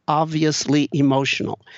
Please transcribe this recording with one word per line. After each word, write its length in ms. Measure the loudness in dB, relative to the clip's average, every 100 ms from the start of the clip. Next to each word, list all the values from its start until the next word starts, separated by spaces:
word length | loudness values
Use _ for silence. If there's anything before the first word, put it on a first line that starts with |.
| -4
obviously 800 | -2 0 0 0 0 0 0 0
emotional. 680 | 0 2 2 0 -4 -6 -8 -14